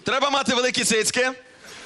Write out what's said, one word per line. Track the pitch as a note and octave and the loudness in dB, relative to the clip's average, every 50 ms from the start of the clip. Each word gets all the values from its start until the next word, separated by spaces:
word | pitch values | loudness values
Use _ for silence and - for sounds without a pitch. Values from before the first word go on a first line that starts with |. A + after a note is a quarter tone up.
| - | -4
Треба | G3+ A#3 C4+ C4 C#4+ | -2 0 2 2 2
мати | C4+ C#4 B3+ F#3 B3+ | 2 0 0 2 2
великі | A#3+ B3 B3+ - B3 A#3 | 2 2 2 0 0 0
цицьки, | - A3+ A3 G#3 - - B3 B3+ C4 B3+ - - - - - - - - - - | 2 2 2 0 0 0 0 0 0 -2 -6 -12 -20 -20 -20 -20 -20 -20 -18 -18